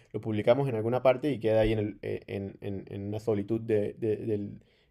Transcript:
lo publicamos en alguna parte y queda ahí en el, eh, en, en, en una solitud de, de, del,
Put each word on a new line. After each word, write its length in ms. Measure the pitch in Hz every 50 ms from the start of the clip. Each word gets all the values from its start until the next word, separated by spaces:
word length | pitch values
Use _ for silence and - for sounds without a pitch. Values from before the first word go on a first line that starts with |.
| _ _ -
lo 80 | 110
publicamos 460 | 110 110 107 104 104 117 123 135 139
en 80 | 135 113
alguna 280 | 110 107 113 123 127 127
parte 260 | 131 127 131 147 151
y 100 | 127 107
queda 200 | 113 110 110 110
ahí 140 | 110 110 110
en 60 | 110
el, 200 | 104 107 104 -
eh, 200 | 101 104 104 101 -
en, 320 | - 101 98 98 98 - -
en, 240 | - 104 98 95 92
en 200 | - 101 101 101 101
una 100 | 107 107
solitud 420 | - 117 107 101 101 104 113 113
de, 320 | 113 113 107 104 104 - -
de, 220 | - 117 110 104
del, 440 | - 110 113 107 104 101 104 - - - _ _ _ _ _